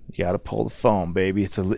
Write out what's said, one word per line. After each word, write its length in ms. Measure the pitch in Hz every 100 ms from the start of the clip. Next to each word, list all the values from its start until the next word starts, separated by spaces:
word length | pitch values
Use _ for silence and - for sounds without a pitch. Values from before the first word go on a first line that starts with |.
| -
You 60 | - 87
gotta 140 | 98
pull 260 | - 107 110
the 40 |
foam, 440 | - 123 101 85
baby. 300 | 92 95 98
It's 140 | 98 -
a, 140 | 92